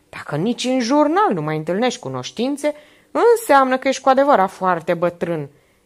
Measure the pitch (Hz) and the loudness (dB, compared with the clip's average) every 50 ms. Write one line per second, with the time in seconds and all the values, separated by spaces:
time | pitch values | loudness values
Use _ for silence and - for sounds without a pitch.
0 | _ _ - - - - - 143 170 233 240 240 - 247 254 262 240 220 277 294 | _ _ -20 -18 -12 -8 -6 -4 -2 -4 -4 -4 -4 -2 -2 -2 0 0 2 2
1 | 302 294 320 381 427 381 233 170 151 156 156 156 156 160 175 196 247 247 226 - | 2 2 2 0 0 0 0 -2 -4 -4 -4 -6 -4 -4 -2 -2 -2 -2 -4 -4
2 | - 135 131 127 127 - - - 226 262 294 277 - 294 294 - - _ _ _ | -10 -10 -10 -8 -10 -10 -8 -6 -4 -4 -4 -4 -4 -6 -6 -6 -14 _ _ _
3 | _ _ _ 294 370 480 480 440 453 - 285 277 269 254 254 254 254 269 254 - | _ _ _ 2 4 4 4 2 2 4 4 4 4 4 0 0 0 -2 -2 0
4 | - 269 262 254 277 285 277 208 190 190 - - 190 185 180 165 160 180 175 170 | 2 2 4 4 4 4 4 4 4 0 -2 -4 -2 -2 -2 -2 -2 -4 -2 0
5 | 175 175 175 175 - 170 170 156 143 143 - _ _ _ _ _ _ | -2 -4 -2 -4 -6 -6 -4 -6 -8 -10 -14 _ _ _ _ _ _